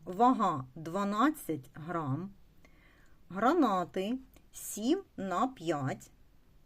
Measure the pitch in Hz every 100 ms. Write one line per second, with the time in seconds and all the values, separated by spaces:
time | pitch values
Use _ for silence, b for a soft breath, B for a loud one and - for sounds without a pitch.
0 | 170 185 247 220 190 156 127 160 160 190
1 | 202 208 285 302 - 151 - 170 156 170
2 | 143 143 196 - - - b b b b
3 | b b - 180 233 349 247 185 170 190
4 | 202 262 - - - - - 202 233 381
5 | - - 190 180 262 - 165 147 131 120
6 | - - - - - -